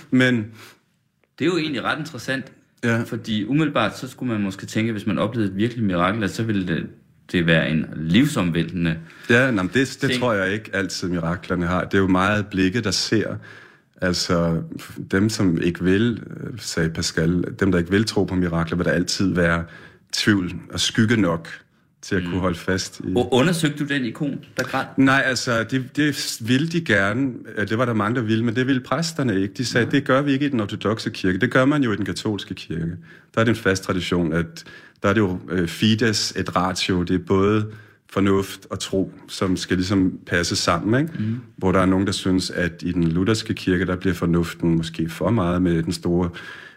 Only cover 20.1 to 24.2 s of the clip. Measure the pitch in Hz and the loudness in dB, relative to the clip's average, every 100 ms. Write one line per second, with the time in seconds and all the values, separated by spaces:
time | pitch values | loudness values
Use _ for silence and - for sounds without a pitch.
20.1 | - - 101 90 87 - 90 - - 113 | -2 2 2 2 -6 -10 -4 -2 2 2
21.1 | 117 92 82 82 - _ _ _ _ - | 4 2 0 -6 -18 _ _ _ _ -4
22.1 | 95 87 95 92 85 - 92 - - - | -2 -2 -2 -2 -2 -2 -2 -4 -8 -2
23.1 | 95 123 127 165 165 156 143 143 143 120 | 0 2 4 4 2 0 -2 -2 -2 -2
24.1 | - | -4